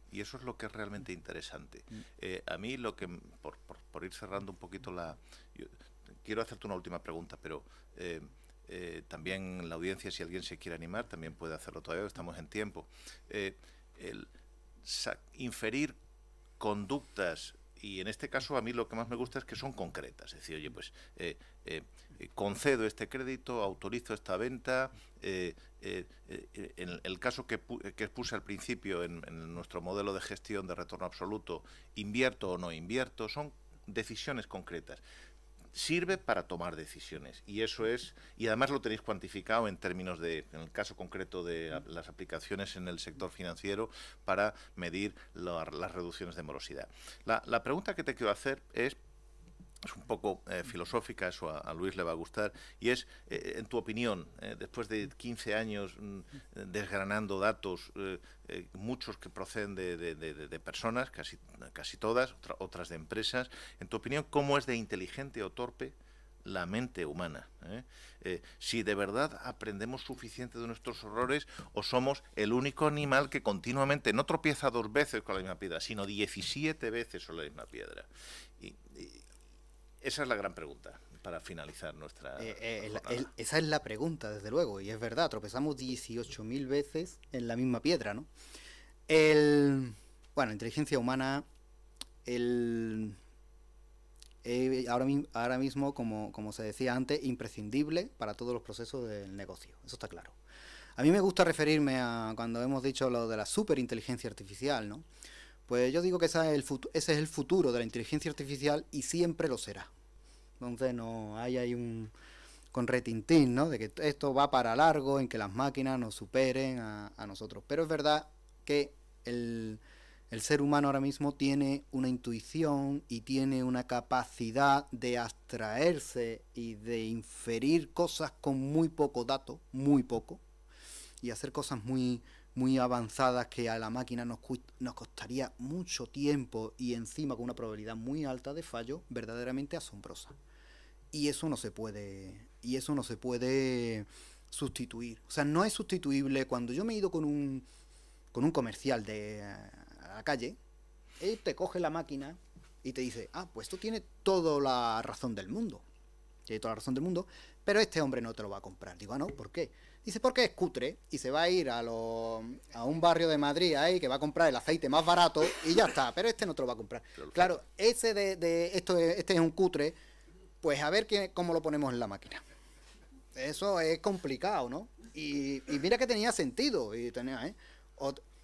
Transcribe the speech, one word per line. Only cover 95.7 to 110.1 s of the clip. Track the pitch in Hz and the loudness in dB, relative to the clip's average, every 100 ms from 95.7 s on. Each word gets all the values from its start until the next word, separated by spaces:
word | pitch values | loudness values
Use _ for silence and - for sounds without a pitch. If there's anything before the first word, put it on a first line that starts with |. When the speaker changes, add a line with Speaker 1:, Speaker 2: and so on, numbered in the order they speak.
| 139 139 | 0 -2
Speaker 2:
como, | 139 117 107 107 | 0 -2 -2 -6
como | - 107 | -8 -8
se | 107 | -6
decía | 107 101 127 123 | -6 0 0 2
antes, | 131 147 | 0 0
imprescindible | 135 120 113 - 104 131 151 165 226 - | 0 -4 -6 -8 -2 0 0 0 -2 -6
para | 107 | -6
todos | 104 123 | -4 -4
los | 120 | -4
procesos | - 107 113 135 117 | -6 -10 -8 -6 -6
del | 104 98 98 | -6 -8 -10
negocio, | 95 92 - - - | -10 -12 -16 -20 -14
eso | |
está | - 104 | -10 -10
claro. | 85 - - - - - - - - | -12 -18 -20 -20 -20 -18 -18 -10 4
A | |
mí | 139 | 6
me | 196 | 8
gusta | 190 180 | 6 6
referirme | 170 160 151 156 143 131 | 6 6 6 6 4 2
a | 120 117 110 | 0 0 -2
cuando | 110 117 117 | -2 -2 0
hemos | 127 135 | 0 2
dicho | 135 131 131 | 0 2 2
lo | 120 113 | 2 0
de | 110 | -2
la | - | 0
superinteligencia | - 208 139 120 113 - 123 117 | 0 2 2 2 -2 -2 -4 -4
artificial, | 104 98 98 139 131 104 | -8 -12 -4 0 0 -2
¿no? | 120 - - - - - - - | -8 -14 -20 -18 -18 -20 -14 0
Pues | 123 127 | 4 6
yo | 156 | 6
digo | 185 180 | 4 4
que | 165 | 4
esa | 165 160 | 6 6
es | 147 | 4
el | 139 | 2
futu-, | 135 - | -4 0
ese | 160 160 | 0 4
es | 151 | 4
el | 156 | 4
futuro | - 135 185 139 | 0 4 6 6
de | 120 | 4
la | |
inteligencia | 113 120 110 151 160 | 0 -2 0 0 0
artificial | 143 139 139 143 151 - | -4 -6 0 2 2 0
y | 151 | -4
siempre | - 170 170 165 160 | 0 2 2 2 0
lo | 120 | 0
será. | - 95 - - - | -4 -10 -12 -18 -20